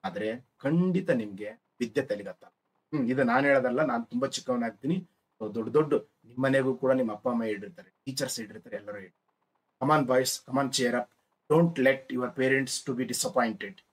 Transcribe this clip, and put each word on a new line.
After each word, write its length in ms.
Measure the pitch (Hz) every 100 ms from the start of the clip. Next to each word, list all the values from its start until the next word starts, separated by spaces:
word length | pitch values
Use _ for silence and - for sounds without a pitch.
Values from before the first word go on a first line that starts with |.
ಆದ್ರೆ 440 | - 92 107 120 _ _
ಖಂಡಿತ 520 | 139 165 185 180 180
ನಿಮ್ಗೆ 400 | 131 104 98 104 107 _ _
ವಿದ್ಯೆ 260 | 117 123 131
ತಲೆಗತ್ತಲ್ಲ. 480 | 104 98 - - _ _ _ _
ಹ್ಮ್, 160 | 151 120
ಇದು 140 | 127
ನಾನ್ 220 | 123 123 143
ಹೇಳೋದಲ್ಲ, 380 | 139 123 120
ನಾನ್ 220 | 156 117 117
ತುಂಬಾ 220 | 120 135
ಚಿಕ್ಕವನಾಗ್ತೀನಿ. 840 | - - 123 117 - 131 190 180 _ _ _
So 140 | 110 110
ದೊಡ್ಡ 140 | 113
ದೊಡ್ಡ 240 | 147 156 147 - _ 113
ನಿಮ್ 120 | 123
ಮನೆಗೂ 380 | 131 135 131 120
ಕೂಡ 160 | 131
ನಿಮ್ 180 | 131 117
ಅಪ್ಪ 200 | 104 127
ಅಮ್ಮ 140 | 117
ಹೇಳಿರ್ತಾರೆ, 500 | 113 104 101 - - _ -
teachers 340 | 131 135 -
ಹೇಳಿರ್ತಾರೆ, 380 | 107 110 117 101
ಎಲ್ಲರೂ 180 | 101 101
ಹೇಳಿರ್ತಾರೆ. 280 | 92 _ _ _ _ _ _ _
Come 180 | 135 151
on 160 | 123 127
boys, 340 | 127 - -
come 160 | 131 135
on 140 | 135
cheer 220 | 120 120
up. 80 | 120 _ _ _ _
Don't 380 | 156 170 143 131
let 300 | 135 - 127
your 220 | 123 -
parents 500 | 131 135 131 - -
to 100 | 120
be 120 | 120
disappointed. 640 | 120 127 127 117 101 101 95 _